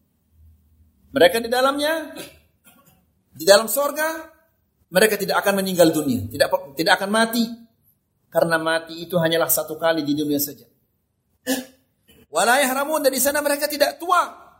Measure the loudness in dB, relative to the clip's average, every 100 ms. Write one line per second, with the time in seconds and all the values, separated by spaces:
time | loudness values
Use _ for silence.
0 | _ _ _ _ -20 _ _ _ _ _
1 | _ 2 4 4 -2 0 0 0 -2 -4
2 | -6 -14 -18 -20 _ _ _ _ _ _
3 | _ _ _ -6 4 4 4 -2 -2 -2
4 | -6 -6 -12 _ _ _ _ _ _ 2
5 | 2 2 -2 0 0 0 -2 4 4 4
6 | -2 -2 -4 -2 0 0 -4 -4 2 2
7 | 2 0 0 0 -4 -6 -18 _ _ _
8 | _ _ _ 0 2 0 0 -2 -4 -12
9 | -6 -2 0 0 0 -2 -4 -4 -2 0
10 | -2 -2 -2 -2 -4 -8 -14 _ _ _
11 | _ _ _ _ -4 -4 -4 _ _ _
12 | _ _ _ 0 2 2 2 -2 -2 0
13 | 0 2 0 0 -2 -2 -2 0 -2 -2
14 | 0 0 0 -6 -20 _